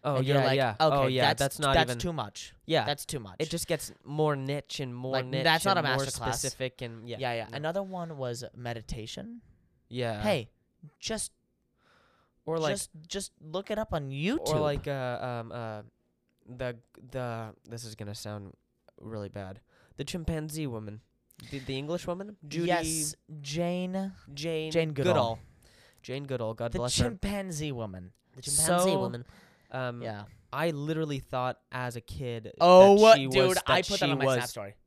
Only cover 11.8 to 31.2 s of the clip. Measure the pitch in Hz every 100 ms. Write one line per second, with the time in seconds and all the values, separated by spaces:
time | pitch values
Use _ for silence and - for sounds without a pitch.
11.8 | _ _ _ _ _ _ - 165 156 202
12.8 | - 160 160 196 - _ 156 170 196 214
13.8 | 220 165 139 139 165 294 - 156 151 143
14.8 | - 139 127 120 127 120 117 120 113 107
15.8 | 110 _ _ _ _ _ - 123 127 117
16.8 | _ - 127 127 123 113 110 - - 117
17.8 | 117 107 101 104 104 104 98 - _ _
18.8 | _ - - 110 101 104 95 98 _ _
19.8 | _ - 143 180 147 160 156 156 147 117
20.8 | 107 107 _ _ _ _ - 139 131 131
21.8 | 147 175 - 175 202 208 151 156 175 170
22.8 | 160 160 151 - _ 151 139 147 175 180
23.8 | 180 185 190 185 - 139 160 160 156 160
24.8 | 160 139 156 160 117 113 - - - _
25.8 | - _ - 131 139 127 110 110 117 185
26.8 | 120 - 247 202 196 202 190 156 156 127
27.8 | 110 92 90 _ _ - 143 - 160 175
28.8 | 185 165 123 120 120 - - _ _ 127
29.8 | 127 120 117 104 104 - _ 127 165 147
30.8 | 147 160 160 139